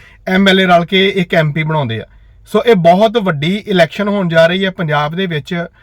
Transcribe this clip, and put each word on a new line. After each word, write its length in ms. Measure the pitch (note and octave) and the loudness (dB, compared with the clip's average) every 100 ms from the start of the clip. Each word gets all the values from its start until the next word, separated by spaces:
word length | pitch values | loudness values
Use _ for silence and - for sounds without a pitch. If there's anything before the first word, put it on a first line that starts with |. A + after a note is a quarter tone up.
| - _ - | -20 _ -4
ਐਮ 200 | F#3+ G3 | 0 2
ਐਲ 120 | F#3+ | 2
ਏ 60 | F#3 | 4
ਰਲ 200 | F3 E3 | 2 2
ਕੇ 220 | F#3+ G3 | 0 0
ਇੱਕ 280 | G3 F3 F3+ | -2 -2 0
ਐਮ 180 | D3+ | 0
ਪੀ 100 | D#3+ | -2
ਬਣਾਉਂਦੇ 360 | D#3 D#3 B2 A2 | -4 -4 -4 -6
ਆ। 60 | - _ _ _ - | -12 _ _ _ -4
ਸੋ 180 | G#3+ A#3+ | 0 2
ਇਹ 100 | G3+ | 4
ਬਹੁਤ 420 | E3+ F#3 A3 A3+ | 4 4 2 0
ਵੱਡੀ 460 | F#3 C#3+ D#3+ G3+ G#3 | -2 -2 -4 -4 -2
ਇਲੈਕਸ਼ਨ 400 | F#3 D#3+ - G3+ | 0 0 -2 -4
ਹੋਣ 220 | G3+ F3+ | -2 0
ਜਾ 180 | E3 E3 | 2 2
ਰਹੀ 180 | F#3+ G3 | 2 -4
ਹੈ 40 | |
ਪੰਜਾਬ 460 | F3+ D#3+ D3 D3 E3+ | -4 -4 -2 -4 -4
ਦੇ 100 | F#3+ | -6
ਵਿੱਚ, 400 | D3+ - F3 E3+ _ | -6 -6 -8 -8 _